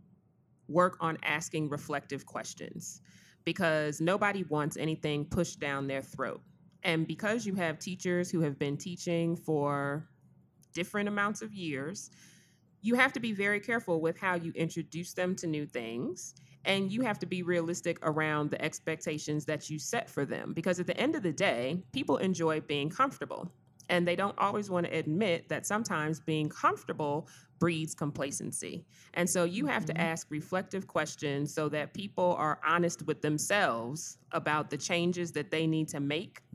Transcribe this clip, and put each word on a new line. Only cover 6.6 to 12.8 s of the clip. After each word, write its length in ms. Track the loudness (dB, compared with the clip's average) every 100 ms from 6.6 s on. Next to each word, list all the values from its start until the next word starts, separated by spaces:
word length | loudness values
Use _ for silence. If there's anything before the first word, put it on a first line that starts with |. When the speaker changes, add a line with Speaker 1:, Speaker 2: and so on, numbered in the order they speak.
| -20 -4
Speaker 1:
And 240 | 0 2 2
because 400 | 0 0 0 0
you 80 | 0
have 240 | 0 -2
teachers 500 | -6 -4 0 2 2
who 120 | 2
have 180 | 2 0
been 180 | -2 -2
teaching 580 | -6 -6 -2 2 2 0
for 720 | 0 2 2 2 0 -2 -6 _ -20 -20 _ _ _
different 380 | -6 -4 -2 -2
amounts 320 | 0 0 -2
of 100 | -8
years, 600 | -6 -4 -4 -6 -8 -14 -18 -20 -20 _ _ _ _